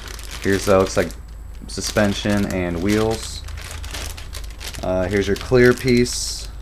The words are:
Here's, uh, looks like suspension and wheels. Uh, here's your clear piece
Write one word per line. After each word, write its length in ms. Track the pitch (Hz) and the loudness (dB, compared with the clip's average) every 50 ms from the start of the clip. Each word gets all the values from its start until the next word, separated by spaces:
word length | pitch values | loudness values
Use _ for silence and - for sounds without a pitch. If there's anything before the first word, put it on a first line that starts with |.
| - - - - - - - - | -10 -10 -12 -12 -12 -12 -10 -4
Here's, 280 | - 95 98 92 - 104 | 0 2 2 2 4 6
uh, 100 | 98 95 | 6 6
looks 160 | 95 92 - | 6 4 2
like 140 | 101 85 82 - - - - - - - - - - - | 0 0 0 -4 -10 -14 -14 -14 -14 -14 -12 -12 -12 -12
suspension 800 | - - - - - - 110 104 101 98 - - 107 104 104 101 - - | -10 -8 -6 -6 0 2 2 2 2 0 0 0 0 2 2 0 0 -2
and 280 | 92 90 87 85 85 | -2 -2 -2 -2 -2
wheels. 600 | 87 101 104 107 110 110 113 110 - - - - - - - - - - - - - - - - - - - - - - - - - - - - - - - - | 0 2 2 2 2 2 0 -2 -6 -8 -10 -10 -10 -10 -12 -12 -12 -12 -10 -10 -10 -10 -10 -8 -8 -10 -10 -10 -12 -10 -10 -10 -10 -10 -12 -10 -12 -10 -10 -6
Uh, 220 | - 92 92 92 92 | -4 -2 0 0 0
here's 240 | 90 101 101 95 | 2 2 2 2
your 80 | 98 98 | 2 0
clear 380 | - - - 131 123 123 123 120 | -2 0 4 6 8 8 8 6
piece 760 | - - 131 120 120 123 - - - - - - - - - - - | 6 4 4 4 4 4 2 0 -4 -6 -6 -6 -8 -10 -12 -12 -14